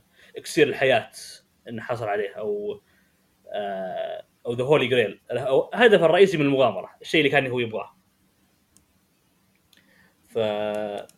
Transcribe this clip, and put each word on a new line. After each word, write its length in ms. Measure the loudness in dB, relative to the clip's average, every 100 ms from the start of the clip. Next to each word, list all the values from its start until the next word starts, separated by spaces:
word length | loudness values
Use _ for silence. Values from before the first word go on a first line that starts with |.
| _ _ _ -18
إكسير 320 | -4 2 2
الحياة 420 | 2 2 2 -2 -18 -20 -20 _ _ -14
إنه 140 | -12
حصل 260 | -8 -8 -4
عليه، 260 | -4 -6
أو، 460 | -6 -8 -6 -8 -12 _ _ _ _ _ _ -14
آه، 720 | -10 -8 -8 -8 -8 -8 -10 -16 _ -8
أو 100 | -4
The 20 |
Holy 320 | 2 2 2
Grail، 420 | 0 0 -4 -8
الهدف 680 | -6 0 0 2 4 6 6
الرئيسي 340 | 6 6 4 4
من 80 | 0
المغامرة، 440 | 4 2 0 -10 -16
الشيء 200 | -2 2
اللي 100 | 2
كان 160 | 2 0
هو 120 | -4
يبغاه. 360 | -4 -6 -10 _ _ _ _ _ _ _ _ _ _ _ _ _ _ _ _ _ _ _ _ _ _ _ _
ف، 100 | -4 -2 -2 -4 -4 -6 -10 -14